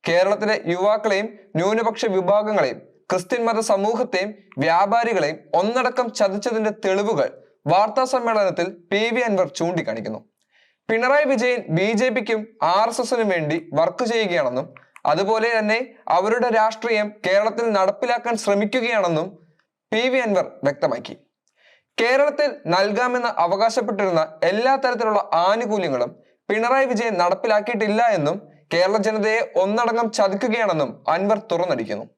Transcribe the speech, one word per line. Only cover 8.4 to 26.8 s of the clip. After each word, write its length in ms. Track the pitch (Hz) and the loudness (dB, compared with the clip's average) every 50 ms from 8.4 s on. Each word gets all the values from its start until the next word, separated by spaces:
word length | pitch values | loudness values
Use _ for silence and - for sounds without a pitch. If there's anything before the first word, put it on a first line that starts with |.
| 202 185 156 175 170 185 - - - _ | 2 0 0 -2 -4 -4 -6 -12 -6 _
പി 100 | 196 202 220 233 226 | -2 0 0 0 0
വി 60 | 254 247 | 0 0
അൻവർ 200 | 226 202 185 185 - - | 0 2 0 0 -2 -2
ചൂണ്ടിക്കാണിക്കുന്നു. 640 | - 170 170 185 170 - 113 110 113 104 107 107 - - _ _ _ _ _ _ _ _ _ _ _ _ - | -4 -4 -2 -2 -2 -4 -4 -6 -6 -6 -8 -10 -10 -14 _ _ _ _ _ _ _ _ _ _ _ _ -2
പിണറായി 380 | 226 226 247 254 277 294 302 262 | -2 0 2 2 2 2 2 2
വിജയൻ 280 | 269 220 240 247 247 233 196 - 160 | 0 0 2 0 0 -2 -2 -2 0
ബി 120 | 175 190 214 226 202 | 0 2 2 2 2
ജെ 80 | 254 254 214 | 0 0 0
പിക്കും 240 | 254 214 226 226 214 214 - _ _ 147 160 175 | -2 -2 -2 -4 -4 -4 -10 _ _ 0 2 2
ആർ 100 | 196 220 233 | 2 2 0
എസ് 100 | 233 - 240 | 0 -4 -2
എസിനും 240 | 233 269 240 226 208 185 | -2 0 0 2 0 0
വേണ്ടി 240 | 170 156 147 160 165 160 - - 147 | 0 0 -2 -2 -4 -4 -2 0 2
വർക്ക് 260 | 165 185 - - 254 220 | 2 2 0 -2 -4 -2
ചെയ്യുകയാണെന്നും 540 | 240 226 220 185 170 165 143 123 123 127 151 - - - _ _ _ - _ 135 | 0 0 0 0 0 0 0 0 -2 -4 -6 -6 -14 -20 _ _ _ -4 _ 0
അതുപോലെ 380 | 151 165 202 202 220 220 220 233 233 | 2 2 2 0 2 2 2 0 0
തന്നെ 220 | 220 214 208 214 233 262 - - - _ - - | 0 0 0 0 -2 -2 -6 -12 -18 _ 0 2
അവരുടെ 320 | 175 190 220 226 247 240 240 220 220 | 2 2 0 0 0 0 2 4 4
രാഷ്ട്രീയം 480 | 214 220 220 220 - 233 226 208 214 208 208 - - | 2 2 0 -2 -2 0 0 0 0 -2 -6 -6 -2
കേരളത്തിൽ 400 | 180 185 202 214 220 214 226 233 226 208 | 2 2 2 2 2 -2 0 -2 0 2
നടപ്പിലാക്കാൻ 580 | 196 190 196 202 - - 240 240 233 240 240 233 220 - | 2 2 0 0 -4 -2 -2 -2 -2 -2 -4 -6 -2 0
ശ്രമിക്കുകയാണെന്നും 840 | 208 202 202 214 202 226 262 226 240 233 214 185 175 165 156 170 190 202 - _ _ _ _ _ _ _ _ _ _ | 0 0 2 0 0 -2 -2 -2 0 0 0 0 0 0 -2 -4 -6 -10 -18 _ _ _ _ _ _ _ _ _ _
പി 120 | 220 220 240 262 254 | -2 0 0 0 0
വി 60 | 262 240 | 0 0
അൻവർ 200 | 220 202 180 - - - - 135 | 0 0 0 0 -2 -8 -4 -4
വ്യക്തമാക്കി. 500 | 139 139 - - 147 117 - - - - - _ _ _ _ _ _ _ _ _ _ _ _ _ _ _ - | -4 -2 0 -2 -2 -2 -4 -8 -14 -16 -18 _ _ _ _ _ _ _ _ _ _ _ _ _ _ _ -2
കേരളത്തിൽ 480 | 226 240 262 269 285 294 285 285 294 277 - - - 156 175 | 0 2 4 4 2 2 2 0 -2 -2 -2 -6 -4 0 2
നൽകാമെന്ന് 580 | 185 208 208 202 240 247 247 247 247 240 233 - - 170 | 2 2 0 0 0 0 0 0 -2 -2 -2 0 0 0
അവകാശപ്പെട്ടിരുന്ന 760 | 170 190 196 220 226 220 262 220 226 226 196 202 190 175 160 160 - - - - 170 | 0 2 2 0 0 0 0 -2 -2 -2 -2 -2 0 0 0 -2 -2 -4 -2 -2 0
എല്ലാ 240 | 190 214 233 262 269 269 269 | 0 2 2 2 2 2 0
തരത്തിലുള്ള 380 | 247 254 220 233 220 214 202 - - - - 175 | -2 -2 0 -2 0 0 0 0 0 0 2 2
ആനുകൂല്യങ്ങളും 640 | 190 208 226 247 208 214 208 180 156 131 123 - - - - _ _ _ _ _ - | 2 2 0 0 -2 -2 -2 -2 -2 -2 -2 -2 -4 -6 -18 _ _ _ _ _ -4
പിണറായി 380 | 208 220 226 240 262 269 | -2 -2 0 2 2 2